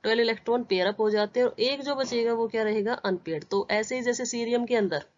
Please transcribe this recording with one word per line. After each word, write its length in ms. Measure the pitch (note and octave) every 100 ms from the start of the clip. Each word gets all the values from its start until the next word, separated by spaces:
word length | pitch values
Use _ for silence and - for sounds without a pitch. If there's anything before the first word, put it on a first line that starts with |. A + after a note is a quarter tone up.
twelve 200 | G#3 A3+
electron 420 | A#3 A3 - A#3+
pair 220 | A#3 F#3 F#3
up 140 | G#3
हो 100 | G#3+
जाते 300 | G#3 G#3 B3
हैं, 60 | B3
और 100 | -
एक 220 | B3 C#4
जो 120 | C#4
बचेगा 380 | C4+ B3+ A#3+ A#3
वो 160 | A#3 A3+
क्या 140 | A3+
रहेगा, 380 | G#3+ G#3+ G#3 B3
unpaired। 400 | G3+ F3+ E3 D#3
तो 240 | - G3 -
ऐसे 260 | G#3 A3 B3+
ही 60 |
जैसे 240 | B3 A#3+ B3
cerium 380 | A#3+ A#3 A#3+
के 120 | A#3 A#3+
अंदर 280 | G3 D3+ -